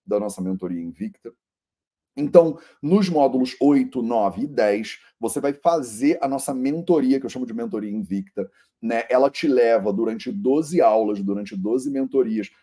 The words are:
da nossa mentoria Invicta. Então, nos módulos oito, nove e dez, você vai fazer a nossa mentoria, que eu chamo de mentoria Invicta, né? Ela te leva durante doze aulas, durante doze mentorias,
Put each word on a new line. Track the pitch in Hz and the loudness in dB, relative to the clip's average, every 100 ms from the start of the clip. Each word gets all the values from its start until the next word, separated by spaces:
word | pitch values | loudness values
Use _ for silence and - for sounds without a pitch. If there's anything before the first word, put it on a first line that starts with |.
| - | -4
da | 104 | -4
nossa | 104 98 | -4 -6
mentoria | 92 95 92 87 | -6 -6 -6 -8
Invicta. | 85 82 107 101 117 - _ _ _ _ _ _ _ - | -10 -10 -12 -12 -20 -20 _ _ _ _ _ _ _ -8
Então, | 147 180 165 165 - _ | 4 6 6 2 -12 _
nos | 143 196 185 | 2 2 4
módulos | 156 139 127 127 - | 2 2 2 -2 2
oito, | 139 143 127 131 | 4 4 2 -2
nove | 113 117 101 92 | -2 0 0 -2
e | 143 | -4
dez, | 127 107 104 107 - _ _ | 0 2 2 -4 -12 _ _
você | 113 143 | -6 -2
vai | 143 | -4
fazer | 143 - 165 123 107 139 165 | -2 0 0 -2 -2 0 2
a | 139 | -2
nossa | 139 - | -4 -4
mentoria, | 131 131 160 175 165 131 135 | -4 -2 -2 0 2 4 2
que | 123 | -2
eu | |
chamo | 127 | -8
de | 123 | -8
mentoria | 113 117 107 104 | -6 -6 -6 -6
Invicta, | 107 95 101 98 - 95 _ _ _ | -6 -6 -6 -6 -8 -10 _ _ _
né? | 113 117 - | -6 -4 0
Ela | 123 277 | 2 2
te | - 147 | 0 0
leva | 127 117 113 101 | 4 4 2 2
durante | 101 113 110 131 | -2 -2 -4 -8
doze | 101 110 143 156 175 | -4 0 0 0 2
aulas, | 117 110 107 104 | 4 4 0 -2
durante | 98 98 101 | -4 -4 -6
doze | 98 98 123 139 | -8 -2 -2 -2
mentorias, | 135 131 135 120 110 101 _ | -4 -2 0 0 -2 -6 _